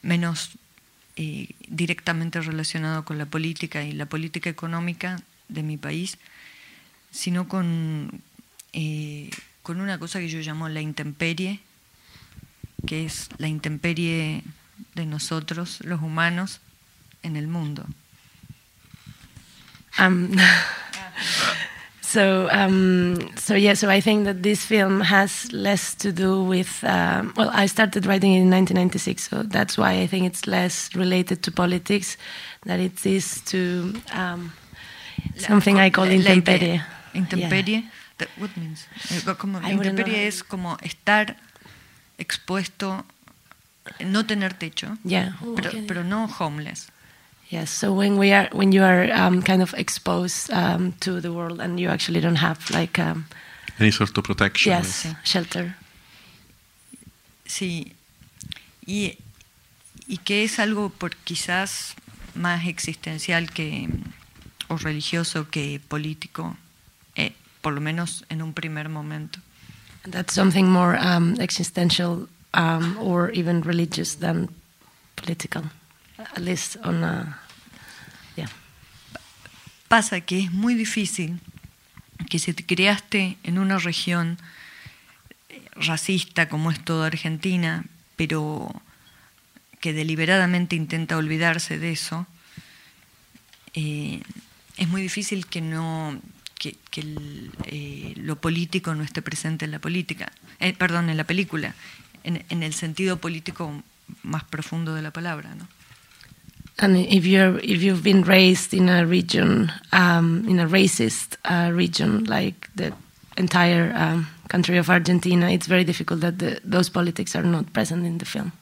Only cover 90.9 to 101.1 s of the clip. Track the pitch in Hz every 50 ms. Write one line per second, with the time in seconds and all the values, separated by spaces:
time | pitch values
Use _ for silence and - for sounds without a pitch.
90.9 | - 165 160 156 165 160 156 151 160 156 170 170 160 170 - - 160 151 160 170
91.9 | 160 151 - - 160 165 180 180 170 170 _ _ - - - - - - - -
92.9 | _ _ _ _ _ _ _ _ _ - _ _ _ _ _ - _ 165 151 151
93.9 | 147 147 147 147 - - - - - - - _ _ _ _ _ - - 185 165
94.9 | 175 190 190 185 - 208 202 - 208 196 175 - - 175 160 160 160 160 165 165
95.9 | 160 160 160 151 143 - - - - _ _ - _ - - 147 - _ _ -
96.9 | - - 151 156 151 151 147 147 147 143 - - - - - - - 147 147 143
97.9 | 139 139 139 - - - - 151 151 147 - 165 165 170 175 165 - 185 180 170
98.9 | 160 151 151 147 - - 156 - 160 - - 160 160 156 156 151 151 151 - 160
99.9 | 175 180 175 - 165 - - - - _ _ - - _ - 185 185 - 180 180
100.9 | 170 170 170 165